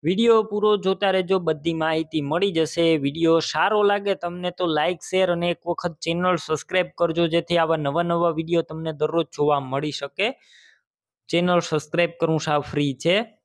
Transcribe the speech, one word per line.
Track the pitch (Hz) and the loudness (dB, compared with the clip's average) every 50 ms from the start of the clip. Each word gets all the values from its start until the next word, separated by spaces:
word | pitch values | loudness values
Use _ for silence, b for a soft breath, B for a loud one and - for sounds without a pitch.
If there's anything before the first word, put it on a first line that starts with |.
| - | -2
વીડિયો | 151 196 190 233 233 226 220 | -2 0 2 4 4 4 4
પૂરો | 214 220 208 208 202 214 208 | 4 0 -2 0 2 2 2
જોતા | 202 175 190 190 190 202 196 | 2 2 0 0 2 0 2
રહેજો, | 190 190 185 170 190 190 | 2 2 2 2 0 0
બધી | 175 160 156 147 143 170 165 | 2 0 -2 -2 -2 -4 -2
માહિતી | 160 160 160 160 160 160 156 - 156 | 0 0 0 0 0 -2 -2 -4 -4
મળી | 143 139 156 175 190 202 | -2 0 0 0 0 0
જશે. | 180 165 160 151 - 175 170 165 160 | 2 0 -2 0 0 0 2 2 2
વીડિયો | 151 139 139 143 165 165 165 165 165 | 2 0 -2 -2 2 2 4 4 4
સારો | 151 - - 151 170 196 214 214 | 2 -2 -2 0 0 2 2 2
લાગે | 208 202 202 202 196 202 196 | 2 2 2 0 0 -2 -4
તમને | - - 175 175 180 180 180 | -2 -4 -8 -8 -6 -8 -8
તો | 175 - 180 | -4 -2 -2
લાઈક, | 170 156 147 151 170 180 160 - - | 0 0 0 0 0 -2 -4 -8 -4
શેર | - 190 190 185 | 0 0 2 2
અને | 175 170 170 175 | 0 0 0 -2
એક | 170 _ _ | -2 _ _
વખત | 175 170 - - 175 160 _ | -6 -6 -4 -4 -6 -6 _
ચેનલ | - 165 165 175 180 185 180 | -4 -4 -2 0 2 0 0
સબસ્ક્રાઇબ | 156 - - 156 147 - - - 185 180 156 _ | 0 0 -4 -4 -4 -4 -2 -2 -2 -2 -2 _
કરજો, | - 170 165 160 165 170 | -2 -2 -2 2 0 0
જેથી | 165 160 170 165 - 175 | 2 2 0 0 2 0
આવા | 170 165 160 160 | 0 2 2 0
નવા | 156 151 139 139 165 | 0 0 -2 0 0
નવા | 175 170 170 170 170 170 | 0 0 0 0 0 0
વીડિયો | 160 156 160 160 170 170 | 0 -2 -4 0 0 0
તમને | 160 _ 156 160 160 160 | 0 _ -8 -8 -6 -8
દરરોજ | 156 143 151 156 160 170 160 | -4 -2 -4 0 0 0 -2
જોવા | _ - - 147 151 147 143 | _ -2 -2 0 2 2 0
મળી | 135 131 127 139 147 151 | 0 -2 -4 -4 -4 -4
શકે. | 139 - 143 139 _ - 196 233 269 b b b b b b b b b b b _ _ _ _ _ _ _ - | -6 -6 -10 -10 _ -4 -4 -4 -4 b b b b b b b b b b b _ _ _ _ _ _ _ -2
ચેનલ | - 170 175 180 180 175 | 0 0 2 2 2 0
સબસ્ક્રાઇબ | 160 - 160 151 - - - 165 170 170 170 - | 0 0 -4 -4 -4 -2 -2 0 0 0 0 -4
કરવું | 165 160 160 156 | -2 0 0 -2
સાવ | - - 147 147 | 0 0 -2 -2
ફ્રી | 143 - - 147 147 143 135 | -2 -2 -2 -2 -2 -2 -2
છે. | - - 165 180 208 233 226 _ _ _ | -2 0 0 0 0 -2 -4 _ _ _